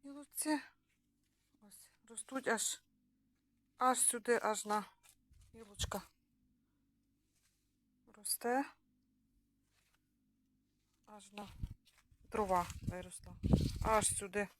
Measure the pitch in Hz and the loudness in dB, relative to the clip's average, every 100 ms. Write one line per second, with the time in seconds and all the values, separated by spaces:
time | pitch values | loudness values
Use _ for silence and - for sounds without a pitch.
0 | 277 277 285 - 311 294 - _ _ _ | -14 -16 -12 -6 0 0 -2 _ _ _
1 | _ _ _ _ _ _ 208 - - _ | _ _ _ _ _ _ -20 -20 -20 _
2 | _ 226 - 262 247 220 - - _ _ | _ -14 -8 -4 0 0 0 -4 _ _
3 | _ _ _ _ _ _ _ _ 254 254 | _ _ _ _ _ _ _ _ 2 4
4 | - 240 214 233 208 214 214 208 196 _ | 2 0 2 2 2 -2 -2 -2 -2 _
5 | - _ _ - - 226 214 202 - 202 | -20 _ _ -20 -20 -20 -20 -8 -4 -4
6 | - _ _ _ _ _ _ _ _ _ | -8 _ _ _ _ _ _ _ _ _
7 | _ _ _ _ _ _ _ _ _ _ | _ _ _ _ _ _ _ _ _ _
8 | _ - - - 240 247 285 - _ _ | _ -14 -6 -2 2 2 0 -6 _ _
9 | _ _ _ _ _ _ _ _ _ _ | _ _ _ _ _ _ _ _ _ _
10 | _ _ _ _ _ _ _ _ _ _ | _ _ _ _ _ _ _ _ _ _
11 | - 214 196 202 202 - - - _ _ | -20 -20 -16 -14 -14 -10 -12 -12 _ _
12 | _ _ - 226 202 180 175 - - 180 | _ _ -6 0 4 4 2 -4 -6 -6
13 | 185 - - - - - - - - 220 | -10 -16 -18 -4 4 4 4 0 4 4
14 | 202 - 202 202 196 | 4 -2 -2 -2 -2